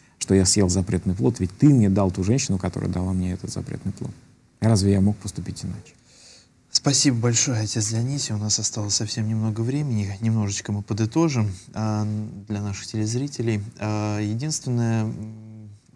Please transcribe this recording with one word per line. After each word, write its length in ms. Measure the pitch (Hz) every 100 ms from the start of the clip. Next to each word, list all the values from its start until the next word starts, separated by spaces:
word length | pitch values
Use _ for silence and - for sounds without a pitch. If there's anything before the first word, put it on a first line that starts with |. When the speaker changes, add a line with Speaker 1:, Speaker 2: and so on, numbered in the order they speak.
| _ -
Speaker 1:
что 160 | - 98
я 100 | 92
съел 240 | - 92
запретный 460 | 95 85 90 92 92
плод? 240 | 127 117
Ведь 120 | 92 -
ты 120 | 147
мне 200 | 131 104
дал 220 | 95 95
ту 120 | 95
женщину, 340 | 92 131 - 95
которая 320 | 90 - 92
дала 240 | 92 92
мне 180 | 92 90
этот 200 | 90 -
запретный 400 | - - - 92
плод. 180 | - 127 - - _ _ -
Разве 320 | 110 107 98
я 80 | 98
мог 160 | 98 104
поступить 480 | 104 - 87 - 98
иначе?» 280 | 107 - _ _ - - - _ _ _
Speaker 2:
Спасибо 480 | - 143 131 147 117
большое, 420 | 120 117 - 113
отец 300 | 107 117 104
Дионисий. 460 | 113 123 143 - 107
У 20 |
нас 220 | 107 110
осталось 340 | 107 113 104
совсем 340 | - 110 - 110
немного 340 | 110 110 107
времени. 540 | 117 143 147 107 101 98
Немножечко 500 | 113 110 101 98 -
мы 120 | 101
подытожим, 680 | 101 107 110 160 165 127 104 90 -
а, 320 | - 110 107 107 107 107 98 101
для 140 | 101
наших 260 | 104 98 -
телезрителей. 720 | 110 107 120 139 135 117 107 104 -
А, 400 | 107 107 107 104
единственное, 840 | 104 113 151 151 131 120 117 113 110
м, 640 | 113 110 110 110 110 107 104 _